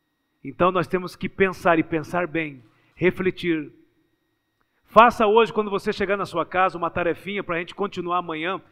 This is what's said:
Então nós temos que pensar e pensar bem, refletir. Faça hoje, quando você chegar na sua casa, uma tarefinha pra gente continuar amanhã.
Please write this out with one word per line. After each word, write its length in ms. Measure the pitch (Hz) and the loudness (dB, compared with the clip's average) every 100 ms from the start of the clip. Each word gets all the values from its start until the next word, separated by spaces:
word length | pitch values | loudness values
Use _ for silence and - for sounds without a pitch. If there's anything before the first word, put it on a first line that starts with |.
| _ _ _ _ | _ _ _ _
Então 280 | 139 131 180 | -10 0 0
nós 160 | 185 165 | 2 -2
temos 280 | 185 180 - | -4 -6 -8
que 140 | - | -6
pensar 500 | - 190 180 185 165 | 0 -2 0 2 2
e 40 | |
pensar 440 | 156 165 147 175 175 | 2 -2 -4 -4 -2
bem, 360 | 156 156 135 - _ _ - | -4 -6 -10 -20 _ _ -2
refletir. 760 | 175 180 185 170 175 160 143 - _ _ _ _ _ _ _ _ _ _ _ | 0 0 -2 -4 -2 -2 -4 -14 _ _ _ _ _ _ _ _ _ _ _
Faça 400 | 208 240 - 214 | 8 8 6 4
hoje, 280 | 220 220 | 6 4
quando 180 | 185 208 | 2 -2
você 220 | 196 214 | -2 -2
chegar 240 | 196 196 202 | -2 -2 -2
na 80 | 180 | -2
sua 200 | 170 156 | -4 -2
casa, 320 | 180 185 170 | 0 0 0
uma 120 | 175 | -4
tarefinha 540 | - 175 156 180 202 | -2 -2 -2 -6 -8
pra 160 | 180 170 | -4 -6
gente 140 | 175 | -6
continuar 440 | - 196 - 175 175 | -6 -6 -6 -4 -4
amanhã. 440 | 175 156 165 185 - | -4 -6 -6 -6 -10